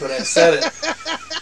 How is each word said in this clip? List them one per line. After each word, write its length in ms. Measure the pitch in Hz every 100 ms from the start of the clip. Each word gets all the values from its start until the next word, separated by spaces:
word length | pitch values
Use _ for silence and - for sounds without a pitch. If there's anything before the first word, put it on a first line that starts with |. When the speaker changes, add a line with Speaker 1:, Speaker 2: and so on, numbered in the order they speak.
Speaker 1:
but 100 | 139
I 80 | 131
said 340 | - - 170
it, 80 | 156
Speaker 2:
<laughs> 100 | 320 - 311 - 311 320 - 320